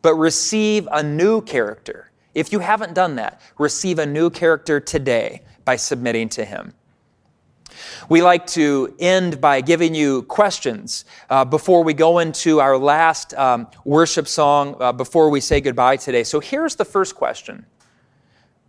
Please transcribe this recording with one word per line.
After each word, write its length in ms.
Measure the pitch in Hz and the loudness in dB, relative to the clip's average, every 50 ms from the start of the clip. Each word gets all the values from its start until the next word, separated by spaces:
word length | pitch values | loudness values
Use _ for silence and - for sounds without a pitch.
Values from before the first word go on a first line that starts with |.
| - | 2
but 140 | 165 160 | 2 2
receive 720 | 160 160 160 151 - - - - 214 214 214 214 214 180 143 | 4 2 0 0 0 -4 -2 -2 0 0 2 0 0 -2 -2
a 100 | 147 151 | -4 -2
new 400 | 151 147 147 151 175 208 220 220 214 | -2 -2 -2 0 0 2 2 0 -2
character. 680 | - - 131 110 104 107 - _ - - - - _ _ _ _ _ _ | -4 -2 -2 -2 -2 -6 -12 _ -16 -16 -16 -18 _ _ _ _ _ _
If 160 | 147 160 - 196 | -6 -6 -4 -4
you 60 | 208 | -4
haven't 340 | 175 175 214 220 214 175 170 | -2 -2 -2 -2 -2 -6 -2
done 220 | 175 185 175 147 | -2 -2 -2 -2
that, 260 | 123 107 101 - _ _ _ _ | -6 -8 -10 -10 _ _ _ _
receive 440 | _ 147 151 - - - 190 175 160 | _ -2 -2 -2 -2 -4 -4 -2 -2
a 60 | 156 | -2
new 240 | 147 143 151 165 170 | -4 -2 0 0 -2
character 500 | - - 175 165 160 151 _ - 151 143 | -2 0 0 2 2 0 _ -2 -2 -2
today 600 | 143 - - 156 135 131 123 113 110 110 - - _ _ _ _ _ | -2 -4 -6 -4 -2 0 0 0 -2 -4 -8 -14 _ _ _ _ _
by 120 | - 127 | -2 -2
submitting 520 | 117 - - 143 123 120 120 117 113 113 110 | -2 -2 -6 -6 -4 -4 -2 -2 -2 -4 -4
to 140 | - - 110 | -6 -8 -8
him. 300 | 101 101 - - - - _ _ _ _ _ _ _ _ _ _ _ _ _ _ _ _ _ _ - - - - - - - - - | -8 -10 -14 -14 -16 -20 _ _ _ _ _ _ _ _ _ _ _ _ _ _ _ _ _ _ -20 -20 -20 -20 -18 -18 -20 -4 2
We 120 | 165 165 | 4 6
like 280 | 170 180 175 175 175 - | 6 6 4 4 2 -4
to 440 | - 170 151 147 143 139 131 - - - | -2 0 2 2 2 0 -2 -4 -6 -4
end 420 | 170 175 185 190 185 175 156 135 | 0 2 2 2 0 -2 -4 0
by 200 | 135 147 139 135 | 2 2 2 2
giving 340 | 131 139 170 165 170 165 160 | 2 2 2 2 2 0 0
you 280 | 156 151 143 135 131 120 | 0 0 0 0 -2 -4
questions, 840 | _ - - 208 202 185 - - 139 113 104 104 123 - - - _ - - - _ | _ 0 2 2 2 0 -4 -6 -6 -8 -8 -12 -12 -12 -12 -14 _ -20 -20 -8 _
uh, 140 | 131 135 131 | 0 0 0
before 400 | 127 139 151 - - 185 175 165 | 2 -2 -4 2 4 4 4 4
we 100 | 160 156 | 2 2
go 240 | 143 160 165 170 175 | 2 4 4 4 2
into 400 | 170 160 156 - - 170 156 151 | 0 -2 -4 -4 0 2 2 4
our 180 | 139 135 135 | 4 4 2
last, 560 | 131 135 143 147 156 165 160 160 - - _ - | 2 4 2 2 4 4 2 2 -2 -8 _ -4
um, 340 | 135 139 131 123 117 117 - _ - _ | -2 0 0 0 0 -4 -10 _ -16 _
worship 420 | 139 143 151 165 160 - 170 147 | 0 2 2 2 2 0 -4 -4
song, 480 | - - - 151 143 143 143 143 143 143 - | -4 -2 0 2 4 4 2 2 -2 -4 -4
uh, 100 | 127 123 | -2 -2
before 380 | 123 127 131 - - 170 160 156 | -2 -2 -6 -2 2 4 4 4
we 120 | 147 139 | 4 0
say 200 | 127 - 151 143 | -2 0 -2 0
goodbye 380 | 135 139 123 120 123 127 135 131 | 0 -2 0 2 2 2 2 0
today. 260 | - - 127 120 117 | -2 -2 -2 -2 -2
So 160 | - - - | 0 -4 -4
here's 340 | - - - 285 320 320 - | -4 -4 -4 -4 -4 -4 -4
the 100 | - 208 | -4 -6
first 300 | - - 196 190 185 - | -2 -2 -2 -2 -2 -4
question. 520 | - - 127 120 - - - 104 101 - _ _ _ _ _ _ _ _ _ _ _ _ _ _ _ _ _ _ _ _ | -6 -6 -6 -6 -8 -12 -18 -20 -20 -20 _ _ _ _ _ _ _ _ _ _ _ _ _ _ _ _ _ _ _ _